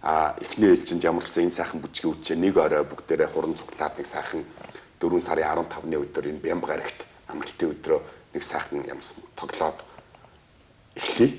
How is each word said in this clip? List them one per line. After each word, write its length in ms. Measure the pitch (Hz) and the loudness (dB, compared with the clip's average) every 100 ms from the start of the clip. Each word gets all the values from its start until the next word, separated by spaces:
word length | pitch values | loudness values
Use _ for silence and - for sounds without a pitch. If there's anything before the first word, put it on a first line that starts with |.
| 76 | 2
А, 320 | 78 78 - | 4 2 0
эхний 320 | - - 104 | -8 4 8
ээлж 240 | 87 - 87 | 8 6 2
нь 80 | |
ямар 160 | 82 85 | 2 2
ч 160 | - 87 | 0 2
гэсэн 160 | 87 | 2
энэ 80 | - | 2
сайхан 240 | 80 80 | -4 -6
бүжигээ 560 | 78 - 80 76 - 82 | -6 -4 -2 -4 -4 2
үтчээ. 0 | |
Нэг 160 | 92 92 | 4 6
орой 160 | 78 76 | 4 2
бүгдээрээ 480 | 73 73 - 78 76 | 0 -6 -4 2 2
хуран 320 | 80 78 80 | 2 -2 -4
цуглаадыг 480 | - - 78 - 71 | -8 -6 -6 -4 -6
сайхан 400 | 76 - 80 - - - - - _ | -6 -6 -6 -8 -16 -18 -18 -20 _
дөрвөн 160 | 85 87 | 2 2
сарын 240 | - 80 | 2 0
арван 240 | 78 80 80 | 2 0 -4
тавны 320 | - 82 78 | -6 -4 -4
өдөр 320 | 71 78 73 | -2 -4 -6
энэ 80 | 76 | -6
бямб 240 | 78 87 | -4 -2
гарагт, 400 | 82 76 - - - - - | -2 -4 -6 -10 -18 -18 -14
амралтын 480 | 73 69 - 82 71 | -10 -10 -2 -2 -2
өдрөө 480 | - 76 - - - | 0 0 0 -20 -10
нэг 80 | - | -6
сайхан 480 | - 76 - 71 67 | -4 -4 -4 -6 -6
ямар 160 | 67 | -10
ч 160 | - - | -12 -14
гэсэн 80 | - - | -18 -12
тоглоод 480 | - - 80 - - - - - - - _ - - _ _ - | -8 -2 -2 -2 -18 -20 -20 -20 -20 -20 _ -20 -20 _ _ -8
эхлэе. 380 | - - 170 | -4 4 4